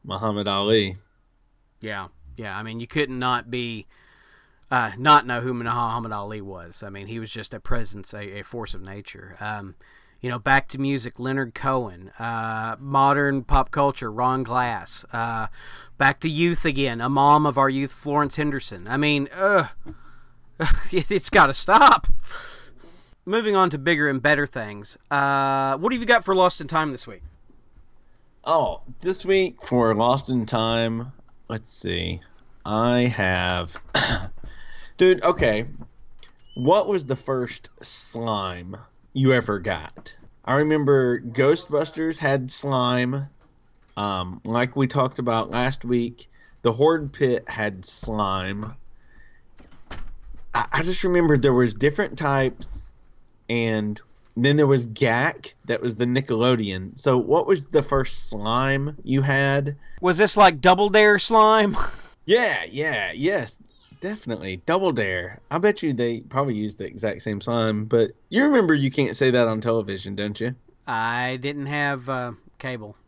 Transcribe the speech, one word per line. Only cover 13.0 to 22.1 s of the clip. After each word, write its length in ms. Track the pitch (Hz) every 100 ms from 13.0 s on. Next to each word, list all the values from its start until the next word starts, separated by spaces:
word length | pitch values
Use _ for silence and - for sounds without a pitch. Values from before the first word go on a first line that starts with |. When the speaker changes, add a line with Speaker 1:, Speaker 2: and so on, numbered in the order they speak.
| 135 139 143 139
Speaker 2:
pop 280 | - 139 131
culture, 380 | 151 139 - 117
Ron 340 | 107 127 131
Glass. 600 | 117 123 123 104 85 - -
Uh, 360 | 117 117 113 107 - - - - -
back 240 | 139 139
to 80 | 165
youth 340 | 151 170 165
again, 380 | 165 135 135 117
a 80 | 123
mom 360 | 139 143 151
of 120 | 151 135
our 120 | 135
youth, 220 | 135 135
Florence 460 | - 147 147 143 156
Henderson. 500 | 151 139 - 95 95
I 80 |
mean, 320 | 131 147 147 143
uh, 320 | 151 196 196 139 - - - - - - - - -
<laughs> 0 | 160 - -
it, 180 | 185 -
it's 180 | 190 -
gotta 240 | 196 143
stop. 540 | - - 214 277 226 -